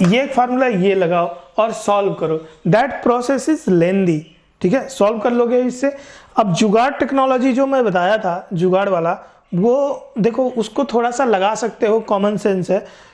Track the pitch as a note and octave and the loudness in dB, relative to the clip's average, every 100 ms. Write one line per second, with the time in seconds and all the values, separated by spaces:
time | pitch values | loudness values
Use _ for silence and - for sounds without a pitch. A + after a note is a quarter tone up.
0 | F3+ A3+ C#4 C4 B3 B3 B3+ G3+ F#3+ F#3+ | 2 2 0 0 0 0 0 2 2 2
1 | E3+ F3 F3 - - - A3 - - G3+ | 2 0 -2 -6 -10 -2 -2 -2 -2 0
2 | G3 E3+ D#3+ D#3+ D#3+ - - G#3 C4+ - | 0 -2 -4 -4 -6 -8 2 2 2 -2
3 | A#3+ A#3+ A#3+ C4+ - D#4 - F3+ E3+ G3 | 0 0 0 -2 0 -2 0 2 2 2
4 | F#3 D#3 D#3 _ _ _ F3+ C4 C4 - | 0 -2 -6 _ _ _ -2 0 -4 0
5 | G3+ A3+ B3 A#3+ A#3 B3 B3+ B3 C#4 C#4 | 0 2 -2 0 2 2 0 -2 -4 -4
6 | - - - - G#3+ E3 A3 G#3+ B3+ C#4+ | -16 -20 -8 -2 0 2 2 2 2 0
7 | C4+ C4+ C4 B3+ C4 B3 C4+ C4+ A#3 F3+ | -2 0 2 2 2 2 0 2 2 0
8 | F3+ G#3+ F#3+ F3 - F3+ F#3 F#3 G3 F3+ | 0 0 -2 -6 -6 -2 2 2 2 0
9 | E3 G3+ - _ _ F3 G#3+ C4 C#4+ C#4 | -2 -4 -8 _ _ 0 2 2 0 -4
10 | - - G#3+ A#3 B3+ B3+ G#3 - C#4 A#3 | -10 -2 -2 0 -2 -2 -4 -4 -2 0
11 | A#3+ B3 C4 G3 F#3+ G#3+ A3+ - A3 A3+ | -2 -2 0 2 2 -2 -6 -2 0 0
12 | G#3+ G3+ G#3 G#3+ G#3+ F#3+ E3+ F#3 - - | 0 0 0 0 -2 -2 0 -2 -4 -20
13 | - | -20